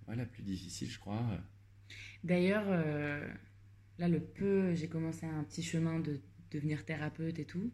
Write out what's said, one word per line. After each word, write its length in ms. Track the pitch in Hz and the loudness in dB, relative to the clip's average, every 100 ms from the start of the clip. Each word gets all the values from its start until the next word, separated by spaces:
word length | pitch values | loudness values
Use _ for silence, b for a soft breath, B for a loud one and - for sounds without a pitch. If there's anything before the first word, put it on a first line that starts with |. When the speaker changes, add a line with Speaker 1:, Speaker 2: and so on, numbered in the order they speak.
| - | -8
Speaker 1:
ouais, 80 | |
la 100 | 113 120 | -4 -6
plus 180 | - | -6
difficile, 440 | 104 95 87 - 120 | -4 -4 -6 -8 -8
je 120 | - | -8
crois. 260 | 98 110 120 87 - - - - B B B B | -4 -2 0 -2 -6 -16 -20 -20 B B B B
Speaker 2:
D'ailleurs, 440 | 170 180 185 214 196 | 2 4 6 4 4
euh, 580 | 180 156 147 147 147 - - - - - - - - | 2 2 2 0 -2 -6 -10 -14 -20 -20 -20 -14 0
là, 100 | 175 | 4
le 120 | 160 | 4
peu, 540 | - - 196 196 185 165 | 2 0 4 6 6 4
j'ai 100 | 160 | 0
commencé 380 | 165 160 160 160 | 0 -2 -2 -4
un 160 | 156 | -2
petit 200 | 147 - | -4 -4
chemin 340 | 170 165 165 165 | 0 2 2 2
de 220 | 151 139 - - - | 0 -2 -6 -20 -8
devenir 320 | 151 151 147 | -2 0 0
thérapeute 560 | - 151 151 156 165 165 | -2 -4 -4 -2 -4 -4
et 40 | |
tout. 280 | - 175 233 | -4 -4 -4